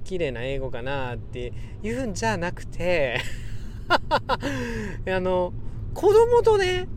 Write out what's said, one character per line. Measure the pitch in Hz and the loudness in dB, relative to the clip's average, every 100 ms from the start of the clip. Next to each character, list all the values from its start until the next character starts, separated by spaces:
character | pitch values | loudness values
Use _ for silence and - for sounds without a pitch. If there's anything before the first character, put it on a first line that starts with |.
綺 | - 185 | -4 -2
麗 | 151 | -2
な | 117 | -2
英 | 131 135 | -2 -2
語 | 104 | -2
か | - | -4
な | 127 139 127 | -4 -2 -2
ー | 120 | -6
っ | |
て | 107 120 123 104 - - | -8 -8 -6 -6 -8 -8
い | 208 | -6
う | 240 254 | -4 -4
ん | |
じ | 175 226 | -2 -2
ゃ | 202 | 0
な | 170 | -2
く | 180 - | -4 -8
て、 | - 170 175 135 117 - - - - - - - | -4 0 2 2 0 -2 -4 -4 -6 -6 -8 2
<laughs> | |
あ | 349 - 311 - - 269 277 240 226 214 - - 190 | 2 4 -2 0 -2 -2 -4 -4 -4 -6 -6 -2 0
の、 | 185 180 180 - - - - | 2 0 0 -4 -6 -6 -6
子 | - 370 | 2 6
供 | 415 466 480 | 8 8 6
と | 453 427 | 6 6
ね | 370 370 370 | 4 0 -2